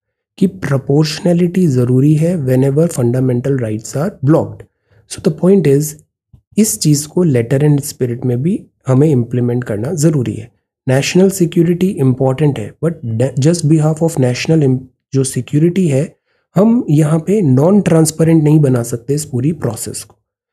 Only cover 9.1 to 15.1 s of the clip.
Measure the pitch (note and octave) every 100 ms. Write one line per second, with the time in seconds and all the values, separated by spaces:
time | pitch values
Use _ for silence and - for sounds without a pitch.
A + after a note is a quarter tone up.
9.1 | B2+ A#2 B2 A#2+ B2 B2 G#2 B2+ F3 D#3+
10.1 | D3+ A2 G#2+ A2 _ _ _ - C3 C#3
11.1 | F3 F#3+ F#3+ D#3+ E3+ E3+ F3 F#3 G3+ C3
12.1 | B2+ C3 C3 D3+ A#2 G#2 - - - A#2
13.1 | A2 C3+ C#3 C#3+ F3 D3 D#3+ D3+ D#3 E3
14.1 | C3 B2+ B2+ - D#3+ C#3 B2+ - _ _